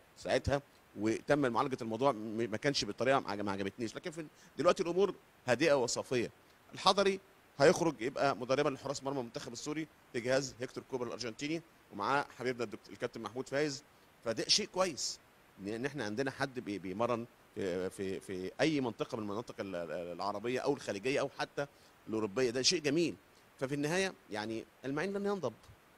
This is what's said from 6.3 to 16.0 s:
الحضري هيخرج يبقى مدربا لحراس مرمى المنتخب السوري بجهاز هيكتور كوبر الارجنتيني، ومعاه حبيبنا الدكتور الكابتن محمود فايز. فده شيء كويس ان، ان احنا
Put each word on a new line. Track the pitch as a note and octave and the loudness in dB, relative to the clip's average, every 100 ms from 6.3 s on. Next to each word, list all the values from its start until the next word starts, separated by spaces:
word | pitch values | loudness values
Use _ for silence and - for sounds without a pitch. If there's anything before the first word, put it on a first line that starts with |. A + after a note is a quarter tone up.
| - - - - | -6 -20 -20 -18
الحضري | C3+ F#3 G3 G3 F#3+ - - - - | 0 4 6 4 2 -4 -20 -10 6
هيخرج | C#3+ - E3 C3 | 8 8 4 0
يبقى | A#2 - C#3 G#2 | -4 2 2 2
مدربا | A#2+ C3+ D3 | 0 2 2
لحراس | C3 C3+ C3+ | 0 -4 -4
مرمى | C3+ C#3 | -4 -4
المنتخب | A#2 C#3 C3+ | -4 -8 -10
السوري | A#2 - D3+ D#3 - - | -10 -6 -6 -8 -12 -8
بجهاز | B2+ A#2 C3 C#3 A2+ | -4 2 2 2 -6
هيكتور | B2+ - A2+ | -8 -8 -8
كوبر | B2+ A#2+ | -6 -4
الارجنتيني، | G2 A#2 G#2+ D3 E3 D#3 - - | -6 -8 -6 -6 -6 -8 -20 -14
ومعاه | G2+ G2+ C#3 - - | -2 2 2 0 -4
حبيبنا | B2 A#2+ | -4 -2
الدكتور | A2+ G#2 - | -4 -8 -14
الكابتن | G#2 B2 A#2+ | -8 -8 -6
محمود | G#2+ A2+ C3 | -8 -8 -4
فايز. | C3+ D3+ C3+ - - - _ | -2 -2 -4 -12 -20 -20 _
فده | A#2 A2+ - | -4 -2 2
شيء | - G#3 | 2 2
كويس | F3+ F#3 C3 - - - - - - | 0 -2 0 -6 -6 -14 -20 -20 -12
ان، | G2 | -6
ان | A2+ C3+ | -4 -4
احنا | C#3+ | -2